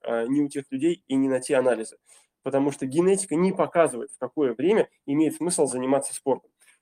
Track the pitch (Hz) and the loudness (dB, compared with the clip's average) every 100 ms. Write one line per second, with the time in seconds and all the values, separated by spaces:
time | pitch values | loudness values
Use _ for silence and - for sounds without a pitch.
0 | - 117 117 139 143 143 139 135 160 170 | -4 -2 0 0 -2 -4 -8 -2 -2 -2
1 | - 135 135 131 127 135 127 113 110 - | -2 0 2 0 0 0 2 0 -4 -14
2 | _ _ _ _ - 139 143 139 135 139 | _ _ _ _ -4 0 0 -2 -4 0
3 | 180 196 - 151 185 185 151 175 160 120 | 2 2 0 0 0 2 0 2 2 0
4 | 135 - 123 - 135 113 147 214 147 _ | -12 -10 -8 -2 0 0 2 2 0 _
5 | - 143 156 156 165 175 143 127 127 139 | -4 0 0 0 -4 0 0 0 0 0
6 | 135 - - 127 _ _ _ _ | -2 -8 -2 -4 _ _ _ _